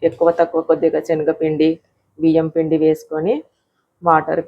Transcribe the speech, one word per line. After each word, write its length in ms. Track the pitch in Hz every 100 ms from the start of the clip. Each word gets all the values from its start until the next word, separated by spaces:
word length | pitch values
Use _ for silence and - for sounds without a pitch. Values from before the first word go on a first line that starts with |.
ఎక్కువ 300 | 165 - 170
తక్కువ 300 | 170 170 165
కొద్దిగా 380 | 165 156 160 151 151
శనగపిండి, 600 | 156 151 151 160 151 156 165 _ _ _ -
బియ్యం 280 | 160 160 160
పిండి 300 | 165 160 160
వేసుకొని 580 | 156 156 - 156 175 285 - _ _ _ _ _
వాటర్ 400 | 175 156 156 165